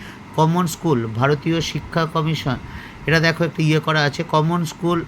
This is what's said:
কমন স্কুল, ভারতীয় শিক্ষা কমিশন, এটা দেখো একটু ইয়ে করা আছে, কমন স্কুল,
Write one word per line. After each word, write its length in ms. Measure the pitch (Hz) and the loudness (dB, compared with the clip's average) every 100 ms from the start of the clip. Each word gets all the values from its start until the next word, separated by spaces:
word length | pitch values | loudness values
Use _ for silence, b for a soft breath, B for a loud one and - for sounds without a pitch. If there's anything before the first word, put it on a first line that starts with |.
| B B B - | B B B 2
কমন 300 | 160 175 175 | 2 4 0
স্কুল, 400 | - 165 123 113 | 0 0 2 0
ভারতীয় 540 | 110 135 147 160 165 | 0 2 2 0 -2
শিক্ষা 460 | 156 147 - 165 160 | -2 -6 -4 -2 0
কমিশন, 500 | 165 156 156 139 123 - B B B - | 0 0 0 -2 -4 -6 B B B 0
এটা 140 | 160 | 2
দেখো 240 | 165 160 | 4 2
একটু 180 | 165 - | 0 0
ইয়ে 180 | 156 156 | 2 2
করা 220 | 156 156 | 2 2
আছে, 200 | 143 143 | 2 0
কমন 420 | 156 156 160 175 | 0 2 2 2
স্কুল, 400 | 160 - 170 175 | -2 -2 0 0